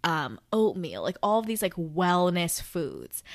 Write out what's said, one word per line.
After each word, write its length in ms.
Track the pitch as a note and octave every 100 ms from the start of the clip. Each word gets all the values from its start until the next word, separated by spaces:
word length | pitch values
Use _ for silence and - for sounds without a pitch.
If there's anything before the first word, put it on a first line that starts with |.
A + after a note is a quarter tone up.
um, 340 | F3 D#3+ C3+ G#2+ _
oatmeal, 500 | G#3+ G#3+ F#3 E3 F#2
like, 160 | E2+ F#3
all 200 | G3+ A3
of 60 | A3
these, 160 | A3
like, 120 | F#3+
wellness 880 | F3+ D#3+ D#3 F3+ F3+ F3+ F3 E3+ -
foods. 640 | - F3+ D3 C2+ B1 - -